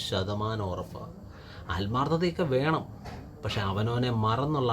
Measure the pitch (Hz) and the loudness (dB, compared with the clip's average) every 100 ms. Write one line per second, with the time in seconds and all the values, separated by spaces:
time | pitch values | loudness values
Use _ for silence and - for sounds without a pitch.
0 | - 98 92 104 107 110 95 90 87 - | -2 0 0 0 0 0 -2 -4 -6 -10
1 | - - - - - - - 87 101 120 | -12 -14 -16 -16 -16 -12 -4 -2 0 0
2 | 139 165 175 165 165 127 147 156 - - | 2 2 2 2 2 4 4 2 0 -10
3 | - - - - 107 113 98 95 110 120 | -12 -12 -12 -8 -4 0 0 2 2 2
4 | 123 113 110 113 139 151 123 | 2 2 4 4 2 2 4